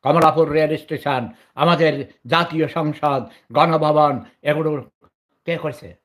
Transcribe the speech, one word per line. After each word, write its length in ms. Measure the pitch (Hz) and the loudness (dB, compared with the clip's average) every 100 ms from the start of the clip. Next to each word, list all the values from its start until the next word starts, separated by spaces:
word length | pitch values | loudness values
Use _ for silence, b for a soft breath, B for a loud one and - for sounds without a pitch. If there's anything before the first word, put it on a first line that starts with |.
কমলাপুর 500 | 135 160 160 147 160 | 2 4 4 4 0
রেল 260 | 147 156 156 | 2 0 -2
স্টেশন, 520 | - 156 - 131 113 b b - | -6 -8 -4 -4 -6 b b -2
আমাদের 580 | 160 165 160 139 135 _ 120 | 2 4 2 0 -8 _ -2
জাতীয় 400 | 165 170 156 151 | 0 0 -2 -2
সংসদ, 560 | - 151 143 151 131 113 b b | -2 -4 -2 -2 -2 -6 b b
গণভবন, 720 | 127 165 160 151 151 147 135 B B | 2 2 2 2 2 2 0 B B
এগুলো 480 | 143 151 156 147 120 _ _ _ _ _ - | -4 -2 -2 -6 -10 _ _ _ _ _ -8
কে 120 | 165 | -6
করেছে? 380 | 156 135 90 85 | -6 -10 -18 -20